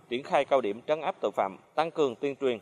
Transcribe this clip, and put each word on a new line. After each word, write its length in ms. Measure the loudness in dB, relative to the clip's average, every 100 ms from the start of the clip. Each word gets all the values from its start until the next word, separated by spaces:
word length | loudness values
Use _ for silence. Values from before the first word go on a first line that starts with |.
| -8
triển 140 | -8
khai 220 | 0 0
cao 160 | 4 2
điểm 200 | 2 -4 -4
trấn 140 | -2
áp 140 | -2 -4
tội 100 | -2
phạm, 220 | 0 -2 -4 _
tăng 160 | -4 -2
cường 240 | 0 0
tuyên 220 | 0 -4 -2
truyền, 180 | -2 -2